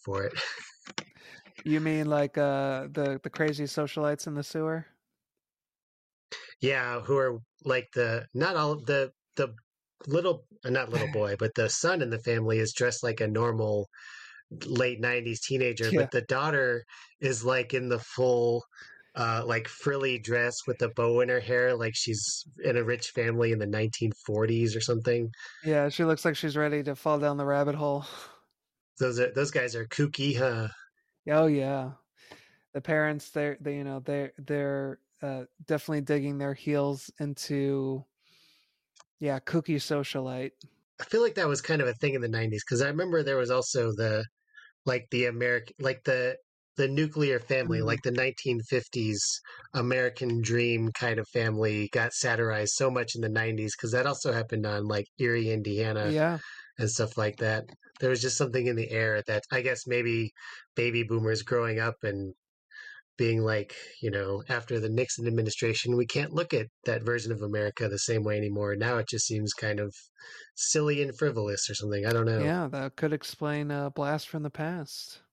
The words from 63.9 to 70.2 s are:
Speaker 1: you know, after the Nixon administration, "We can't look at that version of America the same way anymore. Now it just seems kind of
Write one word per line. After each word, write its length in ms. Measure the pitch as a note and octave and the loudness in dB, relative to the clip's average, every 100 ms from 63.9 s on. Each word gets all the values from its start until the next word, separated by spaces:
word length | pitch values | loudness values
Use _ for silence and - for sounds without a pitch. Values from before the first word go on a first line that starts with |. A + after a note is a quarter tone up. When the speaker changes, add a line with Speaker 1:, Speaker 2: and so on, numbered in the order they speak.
| - | -6
Speaker 1:
you 100 | A2+ | -4
know, 320 | G2+ G2 G2+ - | -2 -2 -4 -4
after 300 | A#2+ A#2 A#2 | -4 -2 -2
the 100 | A2 | 0
Nixon 380 | A2+ B2+ - A#2 | 0 -2 -2 0
administration, 680 | A2+ A2 - A#2 A2 A#2+ A#2+ | 0 0 0 0 0 2 2
"We 80 | A#2+ | 2
can't 280 | C#3+ D3+ | -2 -2
look 200 | E3 E3+ | -2 0
at 140 | B2+ A2+ _ - | -2 -2 _ -2
that 180 | A2+ | -2
version 280 | A2 A#2+ G#2+ | 0 -2 -2
of 100 | G#2+ | -4
America 460 | G#2 G#2+ G#2 - G#2+ | -2 0 -2 -2 -2
the 100 | G2+ | -2
same 240 | - A2 | 0 0
way 140 | G#2 G#2 | 2 0
anymore. 380 | G#2 G#2 G#2 G2+ | 0 0 -2 0
Now 220 | A#2 A#2+ | 0 0
it 100 | A2+ | -2
just 160 | A2+ - | -2 -2
seems 280 | A2 G#2+ | 0 -2
kind 260 | - A2 G#2 | -2 -2 -2
of 140 | G#2 - - _ | -4 -8 -20 _